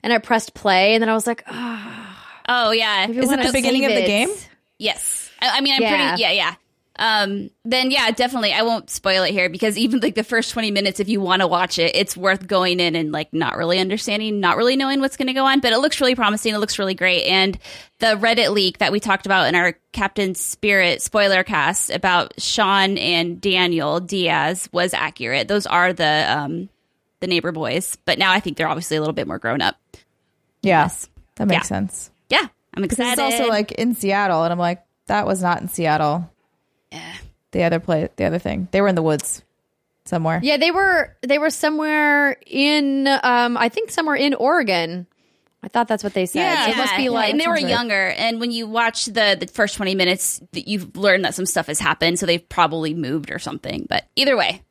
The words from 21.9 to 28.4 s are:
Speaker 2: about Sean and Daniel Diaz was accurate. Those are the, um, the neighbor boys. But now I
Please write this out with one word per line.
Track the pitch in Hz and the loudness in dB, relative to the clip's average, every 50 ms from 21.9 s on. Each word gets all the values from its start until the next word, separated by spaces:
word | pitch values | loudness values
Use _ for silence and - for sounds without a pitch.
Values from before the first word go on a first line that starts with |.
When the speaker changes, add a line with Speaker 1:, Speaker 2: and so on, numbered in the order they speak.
Speaker 2:
about | - 185 190 185 180 175 139 - - - | -4 -2 0 2 2 2 0 -2 -8 -8
Sean | - - - 240 214 190 196 196 190 190 196 - | -6 -2 0 2 2 4 4 4 4 2 0 0
and | 95 151 175 170 170 175 170 180 | 0 0 0 0 0 -2 -4 -2
Daniel | - 202 185 185 180 175 170 165 143 151 151 175 | 0 0 2 2 2 2 2 0 0 0 -2 -2
Diaz | 185 170 196 190 180 160 160 151 143 156 185 185 - - | -2 -4 -4 -2 0 0 0 0 0 0 -2 -4 -8 -4
was | - 175 175 185 | -2 -2 0 0
accurate. | - - - - - - 123 117 131 139 110 - | 0 -4 -4 -4 -6 -8 -6 -4 -2 -2 -2 0
Those | 202 208 196 | -2 -2 0
are | - - 175 180 180 180 | 0 2 2 2 2 2
the, | 175 165 151 151 151 - - | 2 2 2 2 2 2 0
um, | 117 151 147 143 160 170 185 202 _ _ _ _ _ _ _ _ _ _ | 0 -2 -2 -4 -6 -8 -8 -12 _ _ _ _ _ _ _ _ _ _
the | 175 | -4
neighbor | 180 175 170 - 180 | 0 0 0 0 -2
boys. | 165 160 156 110 120 180 185 - - _ _ | -6 -4 -4 -2 -2 -4 -4 -6 -10 _ _
But | - 160 - | -4 0 2
now | 190 190 | 2 2
I | 185 202 | 2 2